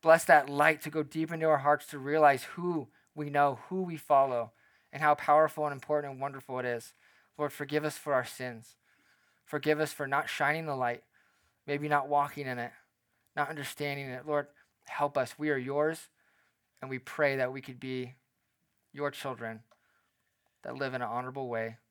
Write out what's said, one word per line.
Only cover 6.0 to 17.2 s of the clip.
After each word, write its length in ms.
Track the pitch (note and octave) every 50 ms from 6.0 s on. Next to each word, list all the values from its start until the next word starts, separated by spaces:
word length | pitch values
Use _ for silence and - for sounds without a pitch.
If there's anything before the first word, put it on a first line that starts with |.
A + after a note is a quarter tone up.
| D3 C#3+ C3+
and 80 | C3
wonderful 360 | C3+ C#3 C3+ C3+ B2+ - B2+ B2+
it 80 | B2+
is. 280 | B2 A#2+ A#2 A#2 - _ _ _ _ _ _ _ _ _ -
Lord, 160 | D3 C#3+ -
forgive 320 | - D3 C#3 C#3+ D3+ D3
us 120 | D3+ D3 -
for 160 | - D3+ C#3+
our 120 | B2+ B2
sins. 520 | - - - C3 B2 A#2+ A2+ A2+ - - _ _ _ _ _ _ _ _ _ _ _ _ _ _
Forgive 360 | _ - D3 - D3+ D3+ D3+
us 140 | D#3 D3 -
for 140 | - D3+ C3+
not 200 | C#3 C#3+ D3+ -
shining 380 | - - D3 C#3 D3+ E3 E3
the 100 | D#3 C#3+
light, 280 | C3 B2+ A#2+ A#2+ B2 _ _ _ _ _ _ _ _ _ _ _ _ _ -
maybe 200 | C#3+ D3 D3 D3+
not 200 | D3 C#3+ C3+ C#3+
walking 400 | D3 C#3+ C#3+ D3 - D3 C#3+ C3
in 100 | B2+ B2
it, 160 | A#2 A#2+ - - _ _ _ _ _ _ _ _ _ _ _
not 120 | D3+ D3 C#3+
understanding 600 | D#3+ D3+ C#3 - - - D3 C#3+ C#3+ C#3+ C#3 C3+
it. 160 | B2 B2 B2
Lord, 220 | D#3 D3+ D3 C#3+ C#3+ _ _ _ _ _ _ _
help 320 | - - - D3 C#3+ C#3 D3
us. 200 | B2+ A#2+ - -
We 140 | D3+ D3+
are 60 | D3 C3
yours, 520 | B2 C3 C#3 D3 D3+ D#3 E3 E3 - - _ _ _ _ _ _ _ _ _ _ _ _ _ _
and 80 | - C3
we 80 | C3 B2+
pray 380 | B2+ - - -